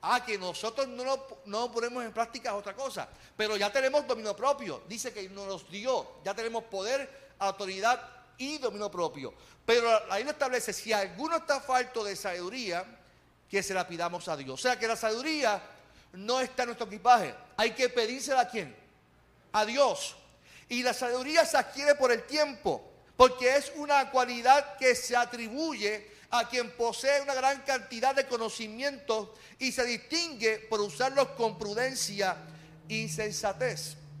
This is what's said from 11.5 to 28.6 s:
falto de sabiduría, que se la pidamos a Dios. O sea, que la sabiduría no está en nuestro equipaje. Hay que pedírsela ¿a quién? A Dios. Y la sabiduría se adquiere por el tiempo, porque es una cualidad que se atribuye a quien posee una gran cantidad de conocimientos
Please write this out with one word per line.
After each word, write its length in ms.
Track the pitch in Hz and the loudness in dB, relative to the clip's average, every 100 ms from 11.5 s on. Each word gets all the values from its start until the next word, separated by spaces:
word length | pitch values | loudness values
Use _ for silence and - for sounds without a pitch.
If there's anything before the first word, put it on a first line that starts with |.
| 277 | -2
falto 420 | - 254 247 254 | 2 0 2 -4
de 140 | 208 190 | -4 -6
sabiduría, 680 | 202 180 180 247 226 170 196 - - _ _ _ _ | -6 -6 -6 -8 -4 -4 -6 -14 -20 _ _ _ _
que 80 | 196 | -2
se 120 | 190 | 0
la 140 | 190 175 | -2 -2
pidamos 400 | 170 170 175 175 | -2 -4 -4 -6
a 80 | 156 | -6
Dios. 140 | 135 | -6
O 80 | 131 | -2
sea, 220 | 247 247 | 0 2
que 80 | 226 | 0
la 80 | 226 | 0
sabiduría 640 | 226 220 277 311 247 202 - - - - - | 0 -2 -2 0 2 0 -4 -20 -20 -20 -20
no 280 | 180 208 254 | -14 -2 0
está 220 | 254 247 | -2 -2
en 60 | 240 | -4
nuestro 180 | 233 220 | -4 -8
equipaje. 480 | 208 233 240 165 110 - - | -2 6 6 6 -6 -14 0
Hay 160 | 226 | 0
que 160 | - 254 | 2 0
pedírsela 540 | 247 226 254 262 262 | 0 -2 -4 0 2
¿a 80 | 247 | 2
quién? 260 | 233 156 - - _ _ _ _ _ _ | 0 -8 -12 -20 _ _ _ _ _ _
A 120 | 214 | 0
Dios. 520 | 214 240 277 180 - - - - - - - | 0 4 4 4 -6 -10 -20 -20 -20 -20 -6
Y 120 | 240 | -2
la 100 | 247 | 0
sabiduría 540 | 254 247 247 254 320 311 | 0 0 -2 2 4 4
se 120 | 285 | 4
adquiere 360 | 240 262 285 | 2 0 4
por 180 | 285 262 | 6 6
el 120 | 233 - | 2 0
tiempo, 580 | 294 302 247 - 127 - - - _ | 0 0 0 -4 -4 -6 -20 -20 _
porque 400 | 254 254 247 269 | 8 8 4 4
es 160 | 277 320 | 0 -10
una 340 | 294 285 269 | 2 2 4
cualidad 680 | 254 247 240 240 277 285 - | 2 2 0 6 6 6 0
que 180 | 262 240 | 2 2
se 200 | - 240 | 2 0
atribuye 960 | 240 240 226 247 320 254 202 214 - - - | 0 -4 -8 -4 -4 -2 -2 -2 -8 -20 -2
a 180 | 240 233 | -2 0
quien 220 | 247 233 | -2 -4
posee 500 | - 233 214 262 285 | -2 -2 0 2 2
una 140 | 277 262 | 2 2
gran 260 | 254 277 | 2 2
cantidad 540 | 277 262 202 233 254 269 | 0 -2 -2 0 0 2
de 100 | 269 | 0
conocimientos 1040 | 240 226 - | 0 -4 -6